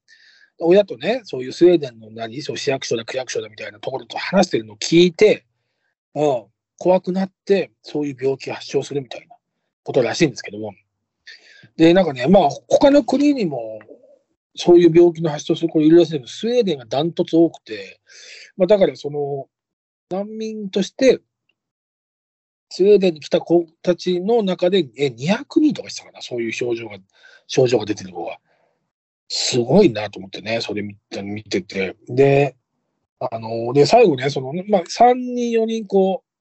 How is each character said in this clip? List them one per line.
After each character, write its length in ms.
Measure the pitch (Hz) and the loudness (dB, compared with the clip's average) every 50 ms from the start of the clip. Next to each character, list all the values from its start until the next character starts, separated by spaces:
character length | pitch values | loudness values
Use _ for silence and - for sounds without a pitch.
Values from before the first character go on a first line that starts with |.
| _ _ _ _ _ _ _ _ _ _ _ - | _ _ _ _ _ _ _ _ _ _ _ -4
親 240 | 170 165 180 202 202 | 2 4 4 4 4
と 120 | - 151 | 0 -4
ね、 240 | 113 139 185 240 262 208 | -8 -4 -4 -4 -4 -6
そ 140 | - - 131 | -10 -10 -10
う 40 | 127 | -10
い 60 | 127 | -6
う 40 | - | 0
ス 120 | - 170 | 4 4
ウ 40 | 180 | 6
ェ 60 | 175 | 6
ー 20 | |
デ 120 | 160 143 123 | 4 0 -4
ン 100 | 113 113 | -14 -18
の 100 | 110 107 | -20 -18
何、 300 | 110 113 113 113 113 143 | -14 -12 -12 -12 -12 -12
そ 120 | 147 - 117 | -12 -10 -10
う、 40 | |
市 120 | 113 - 143 | -6 -4 -4
役 160 | 135 135 - | -4 -4 -4
所 120 | - 127 | -6 -6
だ、 80 | 117 117 | -6 -6
区 120 | - - | -8 -10
役 120 | 131 127 - | -10 -8 -8
所 120 | - 117 | -8 -10
だ 80 | 110 107 | -10 -10
み 60 | 107 | -16
た 120 | - 110 | -16 -18
い 40 | 101 | -18
な 80 | - - | -16 -14
と 120 | - - | -12 -10
こ 80 | 131 123 | -10 -12
ろ 60 | - | -12
と 120 | - - | -12 -12
話 300 | - - - 180 196 190 | -10 -8 -2 0 0 0
し 20 | - | 0
て 60 | - | -2
る 80 | 117 110 | -6 -8
の 80 | 107 104 | -8 -14
を 40 | |
聞 280 | - - - 160 170 175 | -12 -4 2 4 4 4
い 80 | 180 170 | 4 4
て、 320 | - 214 208 151 98 _ _ _ _ _ _ _ _ _ _ _ _ _ _ - | 4 4 4 4 0 _ _ _ _ _ _ _ _ _ _ _ _ _ _ -6
う 100 | 143 151 | -2 -2
ん、 200 | 147 135 117 101 _ _ _ _ _ _ | 0 -2 -2 -6 _ _ _ _ _ _
怖 240 | - - 175 185 185 | -4 0 0 0 0
く 100 | - 190 | 0 -4
な 140 | 180 190 190 | -4 -4 -4
っ 60 | 190 _ _ _ | -6 _ _ _
て、 260 | - 196 190 147 - _ _ _ | -2 0 0 -2 -6 _ _ _
そ 180 | - - 151 | -10 -8 -6
う 60 | 147 | -6
い 60 | 147 135 | -6 -6
う 40 | 117 | -4
病 180 | 131 135 135 | -4 -4 -4
気 140 | 135 - - | -4 -8 -12
発 160 | - - - | -12 -12 -10
症 160 | - - 139 131 | -6 -6 -4 -4
す 100 | - 135 | -4 -8
る 80 | 143 | -8
み 80 | 131 - | -8 -10
た 80 | - | -16
い 100 | - _ | -18 _
な 80 | _ - _ _ _ _ _ _ _ _ _ - | _ -20 _ _ _ _ _ _ _ _ _ -10
こ 100 | - - | -2 0
と 80 | 143 | 0
ら 140 | 120 113 - | 0 0 0
し 80 | - 170 | 0 0
い 40 | |
ん 40 | 143 | -2
で 60 | 110 | -2
す 40 | - | -6
け 100 | - - | -16 -16
ど 80 | 98 107 | -14 -12
も。 140 | 110 107 101 _ _ _ _ _ _ _ _ _ _ - - _ _ _ _ _ _ - _ | -12 -12 -14 _ _ _ _ _ _ _ _ _ _ -20 -20 _ _ _ _ _ _ -10 _
で、 160 | - 160 165 175 | 2 4 4 4
な 80 | 190 185 | 4 2
ん 20 | |
か 80 | 160 135 | 0 -2
ね、 140 | 127 123 | -4 2
ま 140 | 156 190 202 | 4 4 4
あ、 80 | 160 139 - - _ | 4 2 -2 -4 _
他 220 | - - - 302 277 | 0 0 4 4 6
の 140 | 277 285 247 | 4 4 2
国 300 | - 254 262 285 294 285 | 2 -2 0 2 0 0
に 120 | 262 208 | 0 -2
も、 340 | 160 139 120 113 110 110 107 - - - _ _ _ _ _ _ _ _ _ _ _ _ | -4 -4 -8 -10 -12 -14 -16 -18 -20 -20 _ _ _ _ _ _ _ _ _ _ _ _
そ 180 | - - - 175 | -4 4 6 6
う 40 | 175 | 8
い 80 | 175 | 8
う 40 | 165 160 | 6 6
病 160 | 175 175 175 | 6 6 6
気 100 | 165 160 | 4 0
の 80 | 170 156 | -6 -6
発 160 | 147 151 - | -6 -6 -6
症 100 | - 165 | -6 -4
す 80 | - 165 | -4 -4
る 60 | 160 | -2
子 120 | - 160 | 0 2
い 80 | 151 156 | 4 6
る 80 | 165 | 6
ら 80 | 175 170 | 6 6
し 100 | 147 160 | 4 -2
い 40 | 143 | -8
ん 20 | |
で 60 | 120 | -10
す 140 | - - - | -10 -14 -8
け 60 | - | -4
ど、 60 | 226 247 | -2 0
ス 20 | |
ウ 40 | 247 | 0
ェ 20 | |
ー 20 | 226 | 0
デ 120 | 185 156 | 0 -2
ン 20 | |
が 80 | 135 117 | -6 -6
ダ 180 | 110 127 135 156 | -6 -4 -2 -2
ン 80 | 170 | -4
ト 140 | 160 - 175 | -4 -4 -4
ツ 100 | - - | 0 2
多 140 | 165 170 160 | 2 2 2
く 100 | - - | 0 -8
て、 380 | _ - 110 101 98 92 - _ _ _ - - - - - - - - _ | _ -14 -14 -14 -14 -16 -20 _ _ _ -20 -20 -20 -20 -20 -20 -20 -12 _
ま 80 | - 185 | -2 2
あ、 40 | |
だ 100 | 175 214 | 2 4
か 100 | 196 190 | 4 2
ら 80 | 156 131 | 0 0
そ 140 | - - 143 | -6 -10 -8
の、 380 | 147 147 143 139 143 135 131 _ _ _ _ _ _ _ _ _ _ _ _ - | -6 -6 -6 -6 -6 -10 -10 _ _ _ _ _ _ _ _ _ _ _ _ -8
難 180 | 180 190 202 | -8 -8 -8
民 420 | 214 220 220 220 220 220 214 208 190 | -8 -10 -10 -10 -10 -8 -10 -10 -6
と 120 | 190 208 190 | -4 -4 -4
し 80 | - | -4
て、 280 | _ - 269 254 175 - _ _ _ _ _ _ _ _ _ _ _ _ _ _ _ _ _ _ _ _ _ _ _ _ _ _ _ _ _ _ | _ 0 2 2 2 2 _ _ _ _ _ _ _ _ _ _ _ _ _ _ _ _ _ _ _ _ _ _ _ _ _ _ _ _ _ _
ス 140 | - - 185 | -2 0 4
ウ 40 | |
ェ 80 | 202 208 | 4 6
ー 40 | 196 | 6
デ 100 | 190 185 | 4 2
ン 60 | 160 | -2
に 40 | 151 | -2
来 100 | 135 - | -6 -4
た 120 | - 165 | -4 -2
子 240 | - - 165 175 170 165 _ _ | 0 2 0 0 0 -2 _ _
た 140 | - 180 175 | -2 -2 -2
ち 260 | - - 180 185 175 | -2 -2 -4 -4 -2
の 220 | 180 202 233 233 208 | -2 0 0 0 0
中 260 | 185 180 165 175 180 | -2 -2 -2 -2 0
で、 180 | 196 196 160 123 110 | 0 0 -2 -2 -4
え、 120 | 135 143 139 | -4 -4 -4
二 180 | 117 113 131 | -4 -4 -4
百 320 | 170 208 247 294 - - 320 | -2 -2 -4 -4 -2 0 2
人 140 | 302 302 208 | 2 2 0
と 100 | - - | -2 -10
か 60 | - | -14
し 60 | - | -16
た 100 | - - | -18 -18
か 60 | - | -20
な、 100 | - - | -20 -20
そ 160 | - - 127 | -14 -10 -8
う 40 | 120 | -6
い 80 | 117 113 | -6 -6
う 20 | |
症 240 | 113 - 131 120 117 | -6 -6 -4 -6 -6
状 120 | 117 117 | -6 -8
が、 100 | 107 104 98 _ _ _ _ _ - _ _ _ | -14 -16 -18 _ _ _ _ _ -20 _ _ _
症 200 | - - 143 131 | -4 0 2 2
状 120 | 120 123 110 | 2 2 0
が 60 | 104 | -2
出 100 | 101 104 | -2 -6
て 80 | - 95 | -8 -8
る 100 | 92 90 | -16 -12
子 100 | 87 85 | -12 -12
が。 140 | 82 - - _ _ _ _ _ _ _ _ _ _ _ _ _ _ _ _ _ | -12 -12 -16 _ _ _ _ _ _ _ _ _ _ _ _ _ _ _ _ _
す 320 | - - - - - 131 123 | -10 -8 -6 -4 -2 -2 -2
ご 240 | 117 117 143 202 208 | 0 2 4 4 4
い 80 | 151 | 4
な 180 | 110 104 107 104 | 2 -2 -10 -12
と 100 | - - | -14 -16
思 80 | 95 | -18
っ 40 | 98 | -16
て 100 | - 92 | -16 -14
ね、 200 | 90 107 113 117 | -10 -8 -8 -6
そ 120 | 113 - 101 | -6 -8 -8
れ 100 | 104 101 | -10 -10
見 120 | 104 101 | -12 -14
て、 260 | _ _ - - 104 | _ _ -14 -14 -12
見 220 | 98 98 104 107 107 | -10 -10 -12 -12 -10
て 180 | - - 98 | -6 -6 -6
て。 340 | 92 - - 98 95 92 - _ _ | -6 -6 -8 -6 -6 -8 -8 _ _
で、 480 | - 123 131 139 139 139 139 143 139 - _ _ _ _ _ _ _ _ _ _ _ _ - | -6 2 2 4 4 4 4 2 0 -4 _ _ _ _ _ _ _ _ _ _ _ _ -10
あ 180 | 127 113 - 113 | -10 -10 -10 -10
の、 340 | 113 113 113 117 117 117 131 | -10 -8 -8 -8 -6 0 2
で、 120 | 143 143 | 2 4
最 220 | - - 240 240 | 6 6 6 6
後 80 | 185 143 | 6 4
ね、 140 | 127 127 143 | 0 -4 -6
そ 100 | 139 143 | -6 -6
の、 140 | 131 131 147 180 185 | -8 -8 -10 -8 -4
ま 120 | 208 208 185 | -2 -2 -2
あ、 40 | 165 | -2
三 300 | - - - 226 247 247 254 254 247 247 | -2 2 4 4 4 4 2 -4 -8 -6
人、 180 | 247 240 233 | -4 -4 -2
四 140 | 226 226 226 | -2 -2 -2
人 200 | 226 226 226 214 | -2 -4 -8 -6
こ 380 | - 196 196 190 190 185 - _ _ _ _ | -2 0 2 2 2 -2 -6 _ _ _ _